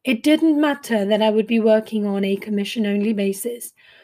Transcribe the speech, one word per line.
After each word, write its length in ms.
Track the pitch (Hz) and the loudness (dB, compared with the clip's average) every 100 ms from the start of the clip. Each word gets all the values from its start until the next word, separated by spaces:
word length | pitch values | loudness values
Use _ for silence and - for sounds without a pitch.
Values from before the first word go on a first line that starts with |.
It 180 | - 220 | -4 0
didn't 380 | 302 311 320 294 | 2 4 4 2
matter 460 | 302 285 - 226 196 | 0 -2 -2 -2 0
that 160 | 208 | 2
I 80 | 220 | 2
would 160 | 214 214 | 2 0
be 120 | 226 | 2
working 460 | 220 220 220 220 202 | 4 2 0 -4 -2
on 180 | 196 | -2
a 120 | 196 196 | -2 -4
commission-only 800 | - 202 202 233 208 202 208 | -4 -4 -4 -4 -2 -2 -2
basis 580 | 208 196 196 240 240 - - _ _ | -2 -2 -4 -8 -10 -14 -20 _ _